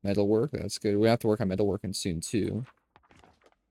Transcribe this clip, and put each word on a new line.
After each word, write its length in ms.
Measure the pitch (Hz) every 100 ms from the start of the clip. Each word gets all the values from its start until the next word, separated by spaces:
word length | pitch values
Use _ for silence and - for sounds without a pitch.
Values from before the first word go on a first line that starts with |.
Metalwork, 480 | 98 98 101 110 143
that's 280 | - 101 -
good. 180 | 107 101
We 100 | 113
have 120 | 120
to 80 | 113
work 140 | 107
on 80 | 101
metalworking 460 | 95 104 95 92 -
soon, 240 | 98 82
too. 460 | - 107 92 101 123 _ _ _ _ _ _ _ _ _ _